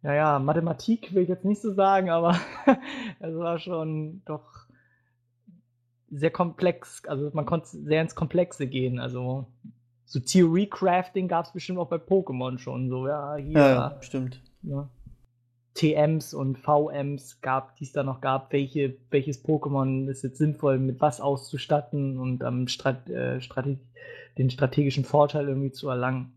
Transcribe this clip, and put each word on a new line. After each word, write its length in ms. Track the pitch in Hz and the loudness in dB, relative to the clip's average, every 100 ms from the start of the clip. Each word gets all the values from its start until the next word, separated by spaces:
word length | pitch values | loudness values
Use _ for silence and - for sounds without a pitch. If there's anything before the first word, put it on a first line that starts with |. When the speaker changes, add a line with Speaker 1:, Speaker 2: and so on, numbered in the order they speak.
Speaker 1:
naja, 340 | 143 147 156 143 | 0 2 4 2
Mathematik 720 | 135 151 170 165 - 226 - 190 | 2 0 0 -2 0 -2 2 0
will 80 | |
ich 60 | 180 | 2
jetzt 140 | 180 | 0
nicht 160 | 190 208 | 0 0
so 140 | 226 | -2
sagen, 380 | 196 190 196 185 | 2 4 4 4
aber 280 | 165 170 175 - - - 254 | 2 4 2 0 0 4 4
<laughs> 420 | - 269 226 - | 2 -10 -10 -10
es 160 | 170 160 | -8 -4
war 220 | 170 170 | -2 -4
schon 640 | 170 170 156 156 156 180 - | -4 -4 -2 -4 -6 -10 -10
doch 160 | 151 - - _ _ _ _ _ _ _ _ _ - _ _ _ _ _ | -10 -10 -20 _ _ _ _ _ _ _ _ _ -20 _ _ _ _ _
sehr 200 | 147 156 | -2 -2
komplex. 720 | - 175 156 180 175 - - - | 0 -2 2 0 0 -8 -18 -8
Also 220 | 139 147 | -4 -4
man 120 | 151 147 | -4 -2
konnte 220 | 170 - | -2 -4
sehr 320 | 160 147 156 | -14 0 0
ins 120 | 160 - | 0 -2
Komplexe 520 | 156 175 175 - 135 | -2 0 0 -2 -4
gehen. 320 | 127 127 123 | -2 -2 -2
Also 480 | 123 123 127 131 123 _ - - _ _ _ | -6 -6 -4 -6 -8 _ -20 -20 _ _ _
so 140 | 139 | -6
Theorie-Crafting 1080 | - 185 170 170 202 - 185 180 185 196 185 | 2 6 6 4 0 0 2 2 0 -4 0
gab's 260 | 170 160 | -2 -2
bestimmt 260 | 180 - 180 | -10 -8 -6
auch 100 | 170 | -2
bei 80 | 165 | -4
Pokémon 600 | - 196 190 127 127 127 | 2 2 2 -4 -4 -6
schon. 320 | 127 127 127 | -6 -4 -2
So, 180 | 127 131 | -2 -2
ja, 280 | 151 143 147 | -4 -4 -8
hier, 220 | 139 156 | 0 6
Speaker 2:
Ja, 100 | 139 | 8
ja, 280 | 127 139 - | 6 2 -6
stimmt. 400 | - 139 127 127 - _ | -8 -6 -6 -8 -20 _
Speaker 1:
ja, 260 | 170 139 143 _ - - _ _ _ _ _ - | -8 -8 -8 _ -20 -20 _ _ _ _ _ 0
T 180 | 156 | 2
Ms 400 | 151 151 160 139 | 4 4 2 -2
und 240 | 147 135 131 | -6 -4 -4
V 320 | - 147 151 | 2 2 2
Ms 520 | 143 139 143 - - | -2 -4 -6 -10 -10
gab, 340 | 135 131 131 _ | -2 -2 -4 _
die's 160 | 139 | -8
da 100 | 147 | -4
noch 160 | 135 127 | -2 -2
gab, 320 | 135 131 - | -2 -2 0
welche, 460 | 143 135 151 139 131 _ | -2 0 0 -2 -2 _
welches 340 | 143 135 135 - | 0 0 -6 0
Pokémon 640 | 151 147 139 131 131 135 | 0 0 0 0 0 -2
ist 140 | 131 | -4
jetzt 160 | 131 131 | -6 0
sinnvoll, 400 | 151 151 147 131 | 0 2 2 2
mit 200 | 131 127 | 0 2
was 220 | 151 - | 2 2
auszustatten 960 | 139 135 - 143 - 151 151 143 139 131 | -2 -2 -4 -10 0 0 0 -4 -2 -2
und 260 | 127 127 | -4 -2
am 240 | 123 123 127 | -2 -2 -2
Strat-, 420 | - 135 131 - | -2 -2 -2 -6
äh, 300 | 123 127 127 | -4 -4 -4
Strate-, 400 | 123 - 135 135 - _ - - - - | -6 -6 -4 -4 -8 _ -20 -20 -16 0
den 120 | 131 | 0
strategischen 560 | 127 135 135 143 131 131 | 2 0 2 2 0 2
Vorteil 420 | 147 147 151 143 | 4 4 2 -2
irgendwie 240 | 135 139 | -2 -2
zu 160 | 135 143 | -4 -4
erlangen. 440 | 123 127 131 123 | -2 -2 -2 -6